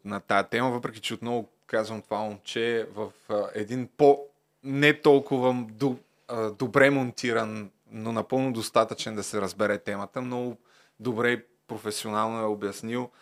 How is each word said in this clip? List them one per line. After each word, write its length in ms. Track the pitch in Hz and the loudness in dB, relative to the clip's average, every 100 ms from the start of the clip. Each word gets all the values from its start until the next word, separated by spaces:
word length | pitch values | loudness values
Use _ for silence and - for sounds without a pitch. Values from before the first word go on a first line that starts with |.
| 101 | -8
на 140 | 101 | -8
тая 240 | - 101 101 | 0 0 2
тема, 200 | 113 127 | 0 0
въпреки 300 | 120 120 110 | -2 -6 -8
че 120 | - | -10
отново 320 | 113 117 120 107 _ - | -8 -4 -6 -6 _ -4
казвам 340 | 113 107 110 | -2 -2 -6
това 180 | - 107 | -6 -4
момче 680 | 107 101 - - 117 117 107 101 | -4 -8 -8 -4 -2 -2 -4 -8
в, 160 | 104 - - | -10 -10 -4
а, 200 | 104 95 | -4 -2
един 360 | 107 104 127 123 - | -4 -6 -6 -4 6
по-, 280 | 143 139 - _ _ _ | 8 8 2 _ _ _
не 380 | 135 139 147 147 | -6 4 4 6
толкова 520 | 156 139 139 131 127 | 8 6 6 0 2
ду-, 440 | 123 117 107 135 123 _ _ - | 0 -4 -2 -2 -2 _ _ -10
а, 220 | 120 110 | -4 -4
добре 400 | 107 127 143 135 | -2 0 4 4
монтиран, 840 | 143 127 117 123 113 110 107 101 _ _ | 4 -2 -4 -2 0 -2 -6 -12 _ _
но 200 | 110 110 | -10 -6
напълно 420 | 113 104 131 135 | -4 -2 -2 -2
достатъчен 640 | 117 110 - 110 110 - 107 | -4 -2 2 2 -2 -8 -8
да 80 | |
се 180 | 98 107 | -6 -4
разбере 360 | 95 - 104 101 | -4 -2 0 0
темата. 440 | - 101 101 - | -4 -8 -8 -8
Много 360 | 127 123 123 113 _ _ _ - | -6 -6 -6 -8 _ _ _ -8
добре 320 | 113 110 120 | -4 0 0
и 60 | 120 - _ - | 0 -4 _ -14
професионално 760 | 110 107 104 113 107 110 113 | -10 -6 -6 -4 -2 -2 -2
е 40 | 110 | -2
обяснил 640 | 104 101 101 113 120 123 _ | -2 -4 -6 -6 -6 -6 _